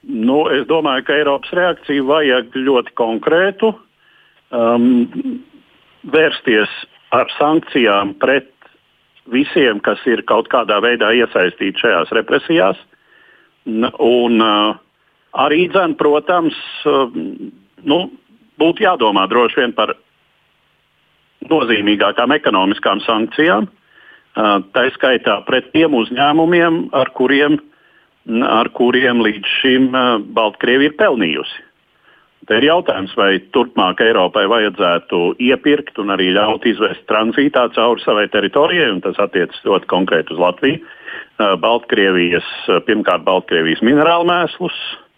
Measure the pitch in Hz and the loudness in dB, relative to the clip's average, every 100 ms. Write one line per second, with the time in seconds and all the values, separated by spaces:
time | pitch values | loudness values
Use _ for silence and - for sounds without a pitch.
0 | - 123 113 143 156 139 120 160 151 131 | -8 -2 0 2 2 -2 0 0 0 -2
1 | 131 147 147 139 - 180 180 170 - 143 | -2 0 0 -2 -4 -2 -2 -4 -4 -4
2 | 135 156 147 127 117 131 131 127 117 - | 0 0 2 0 -2 -4 0 0 0 -4
3 | 117 113 156 165 190 196 220 214 _ _ | -2 -2 0 2 0 0 -2 -2 _ _
4 | _ _ _ _ _ 120 117 120 120 123 | _ _ _ _ _ -2 2 4 4 2
5 | 117 - 262 - - - _ _ _ _ | 0 -4 -8 -8 -14 -20 _ _ _ _
6 | - 151 160 - - 107 101 - - _ | -2 2 2 0 0 0 0 -6 -18 _
7 | _ 123 117 - 147 160 - 143 113 101 | _ -2 -2 0 0 0 0 0 2 2
8 | 101 98 120 139 135 _ - _ _ _ | -2 -2 0 0 -2 _ -20 _ _ _
9 | _ _ - 120 147 180 131 104 - 104 | _ _ -6 -2 0 2 2 2 -2 -2
10 | - 113 - 110 110 127 107 104 113 120 | 0 -2 0 0 2 -2 0 0 0 0
11 | 107 120 113 113 92 - 98 95 120 90 | 2 2 2 0 0 -2 -6 -2 0 0
12 | - 110 107 143 - 165 185 185 - _ | 0 -2 0 -2 0 0 2 -2 -10 _
13 | _ _ _ _ _ _ - 110 120 - | _ _ _ _ _ _ -8 -4 -4 0
14 | 117 123 120 117 113 104 107 107 _ _ | 2 2 2 2 2 2 0 -4 _ _
15 | _ _ _ - 139 156 180 190 175 156 | _ _ _ -2 0 0 0 0 0 0
16 | 147 147 147 180 165 - - - 147 139 | 2 2 2 0 0 -6 -14 -6 -2 0
17 | 127 - - - - - _ _ - 165 | 0 -4 -10 -12 -16 -18 _ _ -4 -2
18 | 185 - _ _ _ _ 160 170 208 180 | -4 -12 _ _ _ _ 0 2 0 2
19 | 113 101 95 117 117 - 120 110 107 - | 0 0 0 2 2 0 -2 -2 -4 -4
20 | _ _ _ _ _ _ _ _ _ _ | _ _ _ _ _ _ _ _ _ _
21 | _ _ _ _ - 160 120 110 101 104 | _ _ _ _ -2 -2 0 0 0 2
22 | 120 123 120 151 143 101 95 101 120 98 | 0 0 0 0 2 2 0 0 -2 -2
23 | - 113 110 - 160 196 214 _ _ _ | -2 -2 -2 0 0 2 -2 _ _ _
24 | - - _ - 107 101 95 - 127 - | -20 -20 _ -4 0 0 -2 -2 -2 0
25 | 135 120 127 101 - 127 123 156 160 135 | 0 0 0 -4 -2 -4 -2 0 2 2
26 | 107 127 143 151 165 175 170 165 - 139 | -2 0 0 2 2 2 2 0 -2 -2
27 | 131 - 127 139 147 147 - _ _ _ | -2 0 0 2 2 0 -4 _ _ _
28 | _ _ - 117 139 110 117 - 123 123 | _ _ -6 -2 0 0 0 0 0 2
29 | 127 120 110 107 - - 135 127 131 131 | 0 2 0 -2 -4 -2 0 2 2 0
30 | 123 113 - - 107 - 123 131 143 147 | 0 -2 -2 -2 -2 -2 0 2 0 2
31 | 214 120 90 69 65 - - _ _ _ | 0 2 -2 -4 -8 -12 -20 _ _ _
32 | _ _ _ _ - 110 139 170 - - | _ _ _ _ -2 0 2 2 0 -6
33 | 95 - 101 95 - 104 90 - 92 92 | -6 -2 0 0 -2 -2 0 0 -2 0
34 | 113 113 90 107 98 117 107 92 90 85 | 2 2 2 0 0 0 0 0 0 0
35 | - 92 87 - 123 131 147 147 147 - | -2 -2 -2 0 0 0 2 0 -2 -8
36 | 101 95 92 95 107 107 120 98 107 - | -6 -2 0 0 0 -2 -2 -2 -2 -4
37 | - 107 113 113 143 131 120 - 117 117 | -4 -2 0 0 0 2 0 0 0 0
38 | - 107 101 107 101 143 160 175 139 92 | 0 0 0 -2 0 0 0 2 0 -2
39 | 95 87 101 95 82 - 104 95 - 92 | -4 -4 -2 -2 -4 -4 -2 -2 0 -2
40 | 92 101 - 80 90 90 135 156 - - | 0 0 -2 -2 -2 0 -2 -2 -10 -20
41 | - - - - 104 92 104 117 - 110 | -18 -18 -18 -4 -2 0 0 0 0 0
42 | 98 92 87 85 - - - 90 - 107 | 2 2 2 -2 -4 -10 -2 -2 0 -2
43 | 95 90 80 92 - 85 80 78 113 147 | 0 0 0 -2 0 -2 0 0 2 2
44 | 156 170 170 175 160 - 175 - - - | 2 2 0 0 -2 -6 -8 -8 -12 -14
45 | _ | _